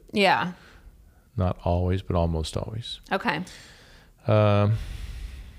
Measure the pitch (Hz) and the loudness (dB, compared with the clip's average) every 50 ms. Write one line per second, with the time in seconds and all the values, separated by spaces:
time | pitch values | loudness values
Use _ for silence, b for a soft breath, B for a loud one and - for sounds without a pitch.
0 | - - - 208 196 180 143 107 - 180 180 B B B B B B B B B | -12 -4 0 2 4 4 4 2 0 -2 -6 B B B B B B B B B
1 | - - - _ _ _ - 98 92 90 - - - 87 87 90 90 90 95 95 | -20 -20 -20 _ _ _ -4 -2 0 0 -2 -2 0 0 2 2 2 2 0 0
2 | - - 90 87 85 85 80 80 80 - - - 98 - 110 113 - - - - | -2 0 0 2 2 2 0 -2 -4 -4 -6 -6 -6 -6 -8 -8 -10 -10 -12 -14
3 | - - - - - - 147 160 185 B B B B B B B B B B B | -6 -4 -4 -2 -2 -2 -2 -4 -6 B B B B B B B B B B B
4 | B B B _ - 110 107 107 107 104 101 101 104 107 110 B B B B B | B B B _ 0 2 4 6 6 6 4 4 4 2 2 B B B B B
5 | B B B B B B B B B B B | B B B B B B B B B B B